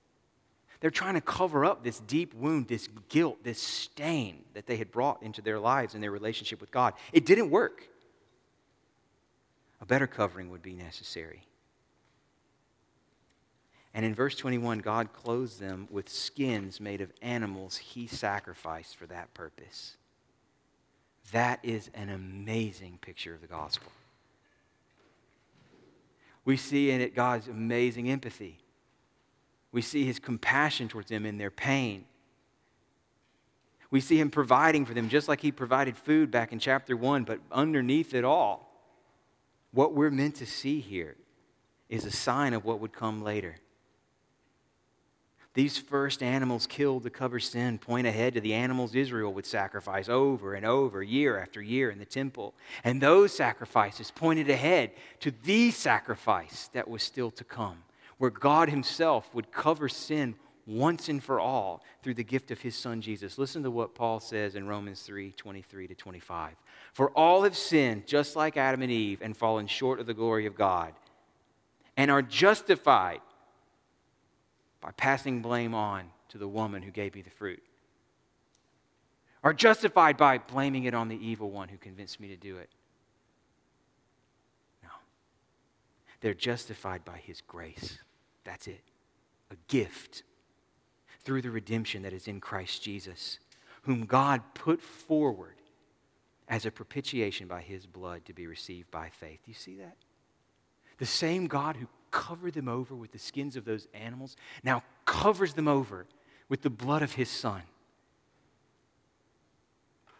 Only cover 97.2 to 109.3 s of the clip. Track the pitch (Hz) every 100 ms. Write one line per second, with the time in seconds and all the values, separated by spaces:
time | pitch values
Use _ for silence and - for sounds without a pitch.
97.2 | 104 95 92 87 85 95 90 90 90 87
98.2 | - 87 85 82 - 90 87 85 82 -
99.2 | 80 80 - 110 - 190 180 - _ _
100.2 | _ _ _ _ _ _ _ - 127 -
101.2 | 165 180 175 143 147 135 123 _ - -
102.2 | - 170 180 151 127 120 123 131 110 107
103.2 | - 139 139 127 110 110 107 104 113 123
104.2 | 131 - - - 127 123 - _ - -
105.2 | 202 190 185 143 151 139 117 95 90 _
106.2 | _ _ - 135 147 110 123 151 147 -
107.2 | 120 - 117 98 87 _ _ _ _ _
108.2 | _ _ _ _ _ _ _ _ _ _
109.2 | _